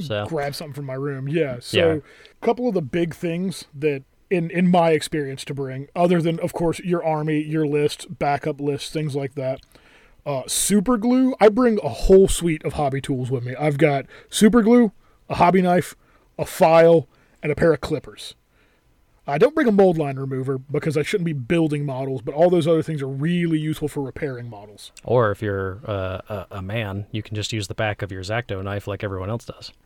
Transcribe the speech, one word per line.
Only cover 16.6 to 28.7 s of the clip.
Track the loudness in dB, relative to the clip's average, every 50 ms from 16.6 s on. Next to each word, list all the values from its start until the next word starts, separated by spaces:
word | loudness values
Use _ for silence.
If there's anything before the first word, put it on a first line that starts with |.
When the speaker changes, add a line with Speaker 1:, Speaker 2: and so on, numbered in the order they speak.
| 6 8 8 8 8 8 8 6 4 _ _ _ _ _ _ _ -6
Speaker 2:
and | -6
a | -2
pair | 2 2 2 2
of | 2
clippers. | 0 -4 -6 -6 -6 -10 -20 -18 -20 -20 -20 _ _ _ _ _ _ _ _ _ _ _ _ _ _ _ _ _ -8 -4
I | 0 2
don't | 2 2 4
bring | 2 0 2
a |
mold | 4 4 4 4 4 2
line | -2 -4 -4 -8
remover | -8 -6 -6 -6 -4 -4 -6 -6
because | -6 -4 -6 -4 -2 -2 -2 -2
I | -2
shouldn't | -2 -4 -4 -2
be | -2 -4
building | -6 -4 -2 0 2 2 0 0 -2 -4
models, | -6 -6 -6 -6 -6 -6 -8 -8
but | -6 0
all | 2 4 4
those | 4 4 2 2
other | 2 2
things | 0 -2 -6 -6 -6
are | -8
really | -6 -4 -2 -2 0 0 0 0 -2 -2
useful | -2 -2 -6 -4 -6 -6
for | -6 -6
repairing | -8 -8 -8 -8 -8 -8 -8 -8 -12 -14
models. | -14 -16 -18 -20 -20 -20 -20 -20 _ -14 -6
Speaker 1:
Or | -2 0 2 2 2
if | 0 -2 -4
you're, | -6 -4 -4 -4 -6 -8 -10 -10
uh, | -8 -6 -6 -4 -6 -8 -10 -10 -10
a, | -10 -12 -12 -12 -12 -12
a |
man, | -10 -8 -6 -6 -6 -6 -6 -8 -10 -8
you | -8 -10
can | -10 -8 -8
just | -8 -6 -6 -6
use | -6 -8 -8
the | -6
back | -4 -4 -4 -4 -6
of | -8 -10
your | -10 -10
X-Acto | -8 -6 -6 -6 -6 -6 -8 -8 -8
knife | -6